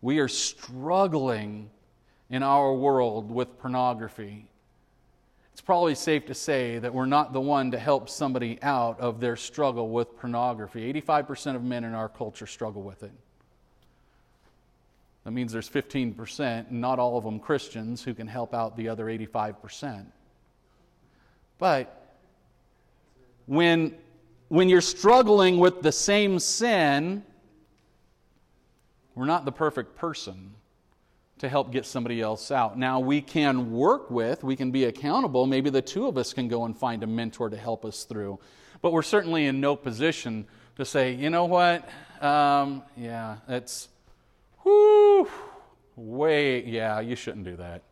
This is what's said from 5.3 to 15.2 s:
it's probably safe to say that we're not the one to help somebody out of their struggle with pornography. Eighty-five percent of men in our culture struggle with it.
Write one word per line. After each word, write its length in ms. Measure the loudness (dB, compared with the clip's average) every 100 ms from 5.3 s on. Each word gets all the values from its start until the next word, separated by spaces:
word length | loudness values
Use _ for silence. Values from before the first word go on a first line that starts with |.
| _ _
it's 80 | -20
probably 360 | 0 2 2 0
safe 300 | 0 -2 -2
to 80 |
say 440 | -10 -2 -2 -2 -4
that 160 | -6
we're 100 | -4
not 280 | 0 2 0
the 80 | -2
one 320 | -2 0 0
to 60 | -4
help 300 | 0 0 -2
somebody 480 | -6 -4 -2 -4 -6
out 380 | -2 0 -2 -2
of 180 | -4 -2
their 160 | -4
struggle 540 | -4 -8 -2 -2 -2 -2
with 280 | -2 -4 -6
pornography. 680 | -6 -2 -2 -4 -10 -10
Eighty-five 420 | -8 -8 0 0 0
percent 300 | -8 -8 -6
of 80 |
men 180 | -4 -6
in 100 | -6
our 160 | -6 -8
culture 380 | -8 -10 -10 -18
struggle 360 | -10 -10 -8
with 200 | -14 -16
it. 80 | -20 -20 _ _ _ _ _ _ _ _ _ _ _ _ _ _ _ _ _ _ _ _